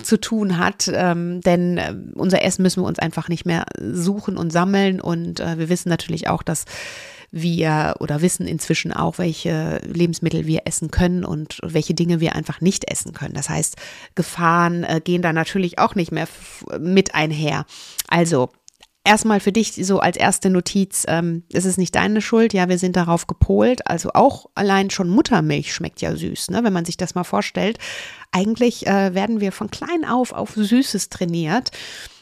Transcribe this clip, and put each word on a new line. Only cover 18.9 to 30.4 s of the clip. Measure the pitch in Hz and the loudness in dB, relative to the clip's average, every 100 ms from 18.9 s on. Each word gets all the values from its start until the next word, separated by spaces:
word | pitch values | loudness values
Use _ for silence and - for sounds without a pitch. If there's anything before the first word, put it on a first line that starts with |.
| _ | _
erstmal | 190 214 220 208 | 4 4 4 2
für | 208 | 2
dich | 202 208 - | 2 0 -2
so | 185 190 | 0 2
als | 175 - | 2 4
erste | - 185 190 | 2 2 2
Notiz, | 180 - 196 196 - - | 2 2 0 0 -2 -2
ähm, | 165 170 165 - | 0 0 -4 -2
es | - | -2
ist | 185 180 | 0 0
nicht | 180 - | 0 2
deine | 185 214 | 2 2
Schuld, | - 226 226 | 2 4 4
ja, | 196 180 | 4 2
wir | 180 | 2
sind | 185 | 2
darauf | 180 170 170 - | 2 2 0 -2
gepolt, | - - 196 220 254 - | -2 2 4 4 2 -2
also | 170 - | -4 0
auch | - 262 269 - | 4 4 2 -8
allein | - 196 196 196 | -2 2 2 2
schon | - 180 | 0 2
Muttermilch | 208 - 208 156 147 143 | 2 4 2 2 0 -2
schmeckt | - - - | -6 -8 -6
ja | 160 | -4
süß, | 160 165 - - | -4 -6 -6 -4
ne, | 190 | 0
wenn | 233 | 0
man | 185 | 0
sich | 170 - | -2 -4
das | 180 185 | -4 -4
mal | |
vorstellt. | 175 202 196 185 185 226 - - - - - | -2 -2 -2 -2 -2 -2 -10 -12 -14 -16 -4
Eigentlich, | 175 202 226 240 - - | -2 0 2 2 2 0
äh, | 196 196 | 2 2
werden | 180 208 220 | 0 0 0
wir | 202 | -2
von | - 214 | -4 -8
klein | - 285 349 | -8 -4 -2
auf | 302 247 247 | 0 0 -2
auf | - | -4